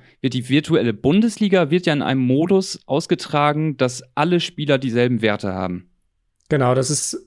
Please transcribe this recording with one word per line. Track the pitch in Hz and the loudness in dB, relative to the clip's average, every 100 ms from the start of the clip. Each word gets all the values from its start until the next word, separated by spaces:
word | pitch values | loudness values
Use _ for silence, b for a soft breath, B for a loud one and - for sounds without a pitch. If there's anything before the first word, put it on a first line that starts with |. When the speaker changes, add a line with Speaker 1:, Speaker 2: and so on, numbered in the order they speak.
| b b | b b
Speaker 1:
wird | 120 | -4
die | 127 123 | -4 0
virtuelle | 143 156 160 117 | 0 2 0 0
Bundesliga, | 101 131 196 226 - 202 185 147 | 0 2 2 2 0 2 2 2
wird | 175 175 | 0 0
ja | |
in | 147 | 0
einem | 87 135 | 0 0
Modus | 127 135 180 190 185 - - | 2 2 2 0 0 -10 -4
ausgetragen, | 143 - 170 - 147 147 151 156 131 | -4 0 -4 -2 0 0 0 -2 0
dass | 127 - - 143 | -2 -2 -10 -2
alle | 165 175 | 0 0
Spieler | - - 147 135 | -2 -6 0 0
dieselben | 131 117 123 117 | 0 0 2 2
Werte | 107 104 98 | 0 -2 -4
haben. | 92 92 90 - _ _ _ _ _ - | -4 -6 -6 -12 _ _ _ _ _ -4
Speaker 2:
Genau, | 151 123 | 0 2
das | 127 127 | 2 0
ist | 147 - - | -4 -6 -8